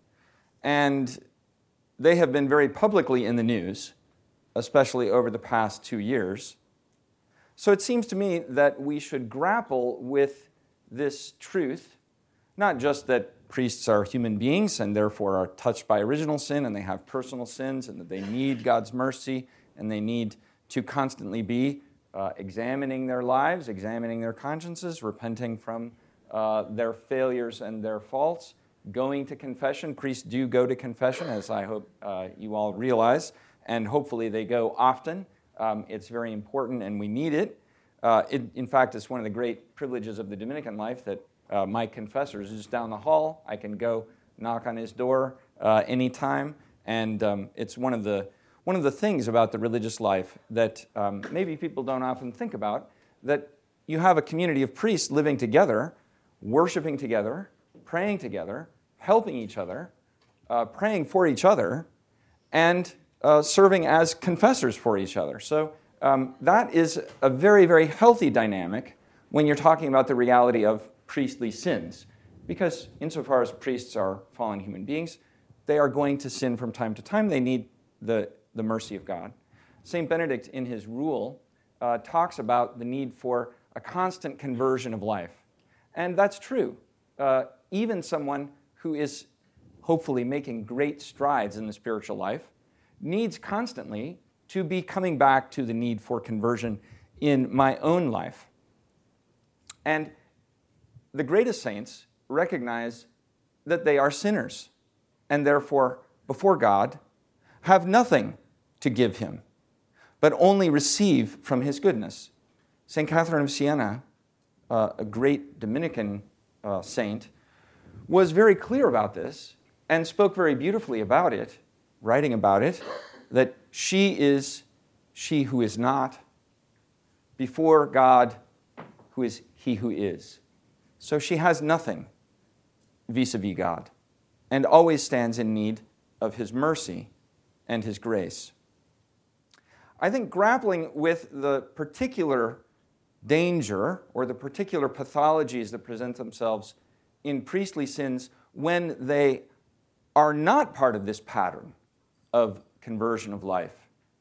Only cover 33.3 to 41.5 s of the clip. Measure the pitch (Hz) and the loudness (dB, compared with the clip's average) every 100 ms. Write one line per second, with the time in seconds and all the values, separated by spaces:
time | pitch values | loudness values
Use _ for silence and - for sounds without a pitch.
33.3 | - _ _ - 117 107 147 135 117 113 | -14 _ _ -6 -4 -2 -2 -2 -4 -4
34.3 | 110 107 120 113 - 127 127 160 185 190 | -4 -2 -2 0 2 2 2 -4 -10 -12
35.3 | _ _ - 110 107 - 107 98 117 117 | _ _ -6 -4 -4 -8 -12 -10 -10 -8
36.3 | 107 104 135 123 127 98 104 104 117 160 | -10 -8 -6 -4 -6 -6 -6 -6 -4 -2
37.3 | 147 208 - _ _ _ _ 117 110 - | -2 -2 -8 _ _ _ _ 2 2 2
38.3 | 135 117 127 123 135 127 120 - 127 107 | -2 -6 -10 -2 2 2 -2 -8 -8 -6
39.3 | 107 120 107 _ - 139 123 107 104 101 | -4 -6 -6 _ -12 -8 -8 -8 -10 -10
40.3 | 101 113 147 123 104 110 127 104 98 - | -10 -10 -10 -10 -8 -8 -8 -8 -10 -12
41.3 | _ - | _ -6